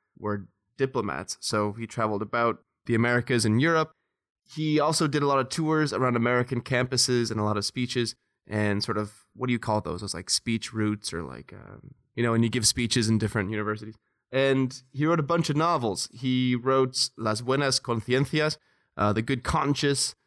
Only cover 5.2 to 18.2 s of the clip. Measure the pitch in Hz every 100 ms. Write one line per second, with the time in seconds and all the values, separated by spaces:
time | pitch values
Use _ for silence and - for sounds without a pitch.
5.2 | 143 139 127 - 156 156 151 101 127 120
6.2 | 120 123 123 123 - 123 127 127 - 123
7.2 | 117 110 107 104 101 - 123 123 117 -
8.2 | _ _ - 107 104 101 104 104 104 -
9.2 | _ - 127 117 - 107 - 87 101 82
10.2 | - - - 113 - 110 107 104 - 85
11.2 | 76 62 - 98 - - - - _ -
12.2 | 117 113 117 123 104 - 117 127 110 110
13.2 | 107 113 98 107 104 107 107 107 _ _
14.2 | _ 131 135 135 131 - - 135 151 170
15.2 | 143 170 165 147 165 165 117 92 - 127
16.2 | 131 127 127 123 123 135 131 - - -
17.2 | 110 110 120 135 139 127 - 117 107 123